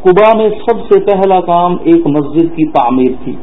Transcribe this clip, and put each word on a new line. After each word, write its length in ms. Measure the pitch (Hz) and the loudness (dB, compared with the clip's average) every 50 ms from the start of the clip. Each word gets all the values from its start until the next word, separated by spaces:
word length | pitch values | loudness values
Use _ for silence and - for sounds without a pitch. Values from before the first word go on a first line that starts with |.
قباء 340 | - 185 180 190 214 220 226 | 4 4 4 4 4 4 4
میں 120 | 220 220 214 | 2 0 -2
سب 320 | 208 208 - 240 233 208 - - | -2 -4 -4 -4 -4 -4 0 2
سے 100 | 202 190 | 2 2
پہلا 400 | 190 202 202 185 196 190 185 185 | 2 0 0 0 0 2 0 0
کام 360 | 175 180 170 170 175 180 180 - - | 0 0 0 0 0 0 -2 -2 0
ایک 220 | 160 170 170 165 | 2 2 2 2
مسجد 500 | 156 143 151 143 135 143 160 165 165 - | 0 -2 -2 -4 -2 -2 -2 -2 -2 -2
کی 80 | 160 156 | -4 -4
تعمیر 460 | - - 143 127 120 127 131 127 127 - - - | -2 0 0 0 0 0 0 0 0 -2 -4 -10
تھی۔ 80 | 135 - - | -10 -10 -10